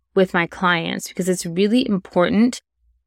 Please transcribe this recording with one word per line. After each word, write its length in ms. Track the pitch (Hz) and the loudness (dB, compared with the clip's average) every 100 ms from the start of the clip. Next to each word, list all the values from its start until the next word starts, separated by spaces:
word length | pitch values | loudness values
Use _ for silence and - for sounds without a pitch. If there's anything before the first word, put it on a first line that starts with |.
| _ 196 | _ 0
with 160 | 185 | 2
my 140 | 180 170 | 2 -2
clients 580 | - 180 170 165 - - | -2 0 0 -2 -8 -8
because 220 | - 180 | -6 -4
it's 180 | 180 175 | -4 -4
really 420 | 170 202 247 - | 0 2 2 0
important 720 | 190 - 180 175 208 247 - - _ _ _ | -4 -2 0 2 2 2 0 -14 _ _ _